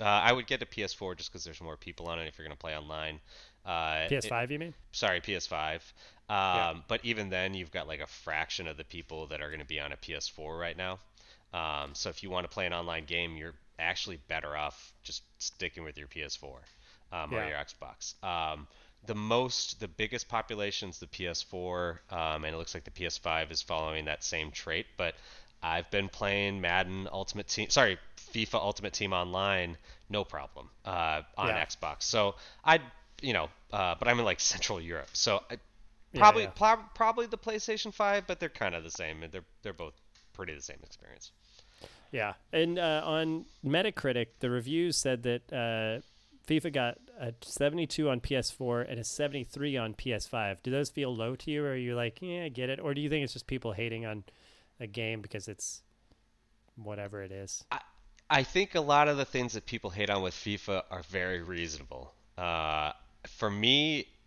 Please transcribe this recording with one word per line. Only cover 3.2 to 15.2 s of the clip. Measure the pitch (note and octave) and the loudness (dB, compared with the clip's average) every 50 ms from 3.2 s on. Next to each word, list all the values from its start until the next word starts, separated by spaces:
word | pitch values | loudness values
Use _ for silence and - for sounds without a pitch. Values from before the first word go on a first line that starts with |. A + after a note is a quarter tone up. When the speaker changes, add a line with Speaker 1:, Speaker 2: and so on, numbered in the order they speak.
| - - - - - - - _ - | -12 -18 -20 -20 -20 -20 -20 _ -6
Speaker 1:
Uh, | F#2 F2 E2 D#2+ D#2+ D#2 D#2 D#2+ | -2 0 0 2 2 2 0 0
it | E2 | 0
Speaker 2:
P | C#3 | 0
S | C3+ A2 | 0 -2
five, | G#2+ B2 A#2 A#2+ B2 D3 | -2 -2 -2 -2 -2 -4
you | D3 | -4
mean? | E3 E3+ - - - - - | -6 -8 -10 -14 -16 -12 -4
Speaker 1:
Sorry, | - - G#2 F#2 F2+ | 0 2 2 2 2
P | - - G2+ | 0 -2 -2
S | F2 - | -2 -2
five. | - F2+ D#2 D#2 D#2 D#2 E2+ - - - - - - - - - - | -4 -2 -2 -2 -2 -2 -4 -6 -12 -20 -20 -20 -20 -20 -18 -6 -2
Speaker 2:
Yeah. | G#2+ G2 F#2+ F#2+ F2+ F2 F2 E2+ | 0 2 4 4 4 4 4 2
Speaker 1:
Um, | E2 E2 D#2+ | 0 -4 -4
but | - A2 A#2 - | -2 -2 -2 0
even | A#2+ A#2 G#2+ G#2 F#2+ | -2 -2 -2 -2 -2
then, | F#2 F#2 F#2 F#2+ G2 | 0 0 0 0 -2
you've | F#2+ F2+ E2 - | -4 -6 -6 -6
got, | F2+ D#2 D2+ | -6 -6 -4
like, | D#2+ C#2+ | -6 -8
a | D2 | -8
fraction | - - - - - D#2+ D2+ D#2+ - - - F2+ D#2+ | -10 -12 -10 -6 -4 -2 -2 -2 -2 -4 -4 -4 -6
of | D#2 | -6
the | D#2+ D#2+ | -8 -10
people | - - E2+ D#2+ - D#2+ D#2 D#2+ | -12 -12 -12 -12 -10 -8 -8 -8
that | C#2+ D#2 D2 | -6 -6 -6
are | D2 D2 | -6 -6
gonna | D2+ D#2 D2 | -8 -8 -8
be | C#2+ D#2 D2+ | -6 -4 -4
on | D2 C#2+ | -4 -6
a | C#2+ | -8
P | - - - E2 | -10 -10 -8 -8
S | D2 - - | -6 -6 -8
four | - - D#2 D#2 D#2+ | -8 -10 -10 -8 -6
right | E2 E2+ E2+ E2+ | -6 -4 -6 -4
now. | F2 F#2 F#2 F#2+ F#2+ - - _ - - - - - _ _ - | -4 -6 -6 -6 -8 -12 -16 _ -20 -20 -20 -20 -20 _ _ -6
Um, | F2 E2 D#2 D2+ D2 C#2+ C#2+ C#2+ | -4 -2 -2 -2 -2 -4 -6 -6
so | - - C3+ | -6 -6 -6
if | B2 - - | -6 -8 -8
you | G2 | -4
wanna | F#2 F2+ F2 | -2 -2 -4
play | E2+ - G#2 F#2 | -2 -2 -2 -2
an | F2 F2 | 0 0
online | E2+ E2+ E2+ E2 E2 D#2 | -2 -2 -2 -4 -4 -2
game, | D2 E2+ E2+ F2 E2+ E2 | -2 0 0 0 -2 -4
you're | D#2 D#2 E2+ D#2+ - - - - - | -6 -10 -10 -12 -14 -20 -18 -8 -4
actually | E2 E2+ F#2 - - - F2+ D#2+ - - | -2 -2 -2 -2 -4 -6 -8 -10 -8 -6
better | E2+ D#2 D2 D2 D2+ | -6 -4 -4 -4 -4
off | D2+ D2+ D2 - - - - - - - | -2 -4 -4 -4 -8 -14 -20 -20 -18 -14
just | - D#2+ - | -10 -10 -10